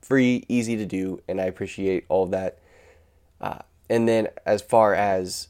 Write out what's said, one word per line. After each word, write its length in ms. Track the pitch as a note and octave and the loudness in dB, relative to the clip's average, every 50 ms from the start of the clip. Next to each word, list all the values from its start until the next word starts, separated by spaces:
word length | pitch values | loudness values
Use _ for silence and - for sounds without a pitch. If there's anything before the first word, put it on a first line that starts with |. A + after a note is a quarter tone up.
| _ | _
Free, 420 | - C3+ C3+ B2+ B2 B2 A#2+ - _ | 2 2 4 4 4 2 0 -2 _
easy 280 | A#2+ B2 A2+ A2+ A#2 | -2 -2 0 -2 -4
to 100 | G#2+ G#2+ | -4 -4
do, 360 | F2+ - F#2+ F#2+ F#2+ F#2 F2 - | -4 -4 -4 -4 -4 -6 -8 -8
and 140 | - F2+ F#2+ | -8 -4 -4
I 40 | F#2+ | -4
appreciate 600 | F#2+ F#2 - G2+ F#2 - - G2 F#2+ F#2+ F2+ - _ | -4 -4 -6 -10 -10 -8 -4 -2 0 -2 -2 -2 _
all 160 | - F#2+ F#2+ | 0 0 0
of 60 | F2+ | 0
that. 280 | F#2+ F#2+ F#2+ F2+ - _ _ _ _ _ _ _ _ _ _ _ _ _ _ _ _ _ | -2 -4 -4 -6 -10 _ _ _ _ _ _ _ _ _ _ _ _ _ _ _ _ _
Uh, 180 | - G2+ - - - _ _ _ _ _ | -10 -10 -10 -10 -16 _ _ _ _ _
and 180 | A2+ A#2 A#2 | 0 2 2
then 220 | A2+ A2+ A2+ A2 - - - _ | 2 2 2 0 -2 -6 -8 _
as 160 | - G#2+ G#2 | -2 -2 -2
far 340 | - - - A#2 A2 G#2 G2 | 0 2 4 4 6 6 4
as 540 | E2+ G2+ G2+ G2 F#2+ F#2 F2+ F2+ - - - | 2 2 0 0 -2 -4 -6 -8 -12 -12 -16